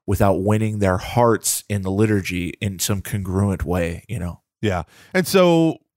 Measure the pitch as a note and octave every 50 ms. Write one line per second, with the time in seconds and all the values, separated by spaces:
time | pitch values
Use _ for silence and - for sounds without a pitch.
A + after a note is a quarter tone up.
0 | _ - G2+ - G#2+ G2 F#2+ F2 F#2+ G#2 G#2+ A2 A2 G#2+ G#2+ G#2 G2+ F#2+ F#2 F2+
1 | - - - A#2+ A#2+ A#2 A2 - - - - - - - G#2 G2+ F#2 F#2+ F#2+ G2+
2 | A2+ G#2+ G#2+ G2 E2+ F2 F2+ F2+ F2 E2+ - - - G#2 G2 E2+ - - G#2+ F#2+
3 | - - - G2+ F#2 F#2+ F2+ F#2+ G2+ G2+ F#2+ E2 - E2 F2+ F2+ F2 E2+ E2 D#2+
4 | - - A2 F2 F2 F2 - - _ _ _ _ - G#2 F#2 F2 D#2 - _ -
5 | - - - F#3 E3+ - F#3 F#3+ F3+ F3 E3+ E3 E3 D#3+ - - _ _ _